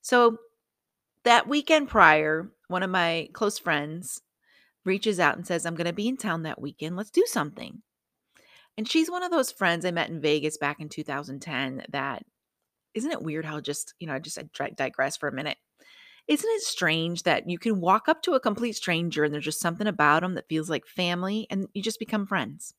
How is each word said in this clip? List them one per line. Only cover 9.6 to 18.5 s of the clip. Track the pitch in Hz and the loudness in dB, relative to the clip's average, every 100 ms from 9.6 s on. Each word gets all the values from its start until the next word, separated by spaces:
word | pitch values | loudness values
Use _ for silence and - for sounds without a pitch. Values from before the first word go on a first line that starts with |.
| 180 170 180 | 0 2 0
I | |
met | 170 - | 0 -2
in | 165 | 0
Vegas | 147 151 151 151 | 2 2 0 -2
back | 143 147 | -4 -4
in | 151 | -10
two | - | -10
thousand | 151 139 135 139 | -6 -8 -8 -12
ten | 165 131 135 131 - | -6 -4 -4 -8 -8
that, | 143 139 123 - _ _ _ _ _ _ | -6 -6 -8 -14 _ _ _ _ _ _
isn't | 220 269 | -6 -6
it | 330 | -6
weird | 160 151 160 | -6 -6 -6
how | 151 | -8
just, | 147 143 - _ | -8 -8 -10 _
you | 165 | -8
know, | |
I | 135 | -8
just, | - - | -8 -14
I | 151 | -14
di-, | - 139 - | -8 -8 -4
digress | 135 - 135 - | -6 -2 -2 -2
for | 147 | -6
a | |
minute. | 131 147 - _ _ - - - _ - | -4 -8 -8 _ _ -20 -20 -20 _ -2
Isn't | 294 427 | 0 0
it | 440 | -2
strange | - - 175 160 165 170 | -4 -2 0 0 -2 -2
that | 180 139 - | 0 0 0
you | 175 | -4
can | 233 202 | -2 0
walk | 170 208 - | 4 4 4
up | - | 0
to | - | 2
a | 269 | 2
complete | 247 | 0